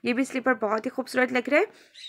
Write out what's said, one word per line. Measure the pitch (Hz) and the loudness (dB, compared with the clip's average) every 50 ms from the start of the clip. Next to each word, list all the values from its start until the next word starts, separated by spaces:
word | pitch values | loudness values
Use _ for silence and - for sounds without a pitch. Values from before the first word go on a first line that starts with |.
| - | 0
ये | 240 247 | 0 0
भी | 240 269 | 0 0
स्लीपर | - - 262 226 262 240 | -2 -2 -2 0 0 0
बहुत | 220 226 202 214 220 - | 2 0 -2 -2 -2 -2
ही | 254 | -4
खूबसूरत | - - 233 - - 254 247 240 | -6 -6 -6 -2 0 0 0 2
लग | 254 247 240 - | 0 -2 0 4
रहा | 285 311 | 4 4
है | 415 427 - - - _ _ - - | 2 2 -4 -20 -20 _ _ -20 -16